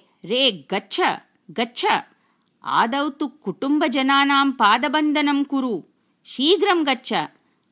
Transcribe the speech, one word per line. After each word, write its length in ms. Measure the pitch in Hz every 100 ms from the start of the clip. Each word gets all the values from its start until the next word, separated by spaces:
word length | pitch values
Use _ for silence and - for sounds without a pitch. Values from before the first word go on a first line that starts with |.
| _ _
रे, 440 | 170 247 269 185 -
गच्छ, 300 | 190 - - 320 - - _ -
गच्छ। 360 | 160 233 - 392 202 - _ _ _ _ _
आदौ 440 | - 143 226 277 294
तु 200 | 285 285
कुटुम्बजनानां 1200 | - 202 - 269 294 320 269 269 277 277 277 277
पादबन्धनं 920 | 262 208 233 285 311 302 294 294 277
कुरु। 380 | 277 277 254 190 - _ _ _
शीघ्रं 640 | - - 285 370 403 349 285
गच्छ, 260 | 262 - 196 151 _ _ _ _